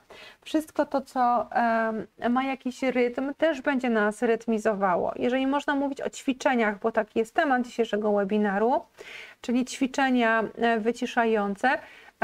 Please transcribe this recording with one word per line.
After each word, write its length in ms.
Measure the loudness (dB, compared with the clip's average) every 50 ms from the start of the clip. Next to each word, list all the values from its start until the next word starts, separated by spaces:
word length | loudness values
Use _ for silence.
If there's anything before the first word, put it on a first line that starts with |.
| _ _ -20 -20 -20 -20 -20 _ _
wszystko 440 | -2 -2 -2 -2 -2 -2 -2 -2
to, 140 | 0 -2 -4
co, 480 | -6 -4 -2 0 0 2 2 0 -2 -2 -2
em, 540 | 0 0 2 0 0 0 -2 -4 -6 -8 -10 _ -4 -2 0
ma 140 | 0 0 0
jakiś 380 | -2 -4 -4 -6 -8 -6 -2 -2
rytm, 520 | 0 2 2 0 0 0 -2 -4 -4 -2
też 260 | 0 0 0 0 0 -2
będzie 280 | -2 -2 0 0 2
nas 320 | 2 2 2 2 0 0 0
rytmizowało. 880 | 0 0 0 0 -2 -2 0 0 0 0 2 2 2 2 2 0 -2 -2
Jeżeli 300 | -2 -2 0 0 2 0
można 280 | 0 0 0 0 0 0
mówić 260 | 0 0 -2 -4 -4
o 100 | -8 -8
ćwiczeniach, 680 | -8 -4 -4 -4 -4 0 0 2 2 4 2 0 0 -2
bo 140 | -4 0 0
taki 260 | 0 -2 0 _ -2
jest 160 | -2 0 _
temat 280 | 0 2 2 2 0 0
dzisiejszego 500 | -4 -2 -2 -2 0 0 -2 0 2 2
webinaru, 680 | 2 2 2 2 2 2 2 2 2 2 2 2 0 -2 -6 _ -20 -20 -18 -16 -18 -18 -20 -20 _
czyli 240 | -6 -2 0 0 0
ćwiczenia, 800 | -2 -2 -4 -4 -2 0 0 2 2 4 4 4 4 2 2 0 -2 -4 0
e, 220 | 0 2 2 2
wyciszające, 1000 | 0 -2 -2 -2 -4 -2 0 0 2 2 2 2 0 -2 -2 0 0 0 0 0 -4 -12 -20 -20 -20 -20 _ _